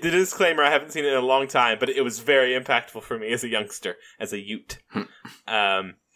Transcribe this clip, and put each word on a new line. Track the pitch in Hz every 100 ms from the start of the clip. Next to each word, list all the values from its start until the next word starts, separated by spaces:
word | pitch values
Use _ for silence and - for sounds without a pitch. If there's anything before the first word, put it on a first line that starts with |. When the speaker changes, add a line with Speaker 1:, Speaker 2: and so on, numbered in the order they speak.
Speaker 1:
the | 165
disclaimer: | 185 185 - 180 156
I | 143
haven't | 147 151
seen | 160 143
it |
in | 135
a |
long | 127 135 135
time, | 135 120 107
but | 127
it | 139
was | 120 113
very | 143 139 127 127
impactful | 127 120 - 113
for | - 117
me | 110
as | 117
a | 120
youngster, | 110 104 - 95 - - -
as | 107
a | 104
ute. | 101 110 - - _
Speaker 2:
Hmm. | 101 - _ - - -
Speaker 1:
Um, | 110 101 95 95 - _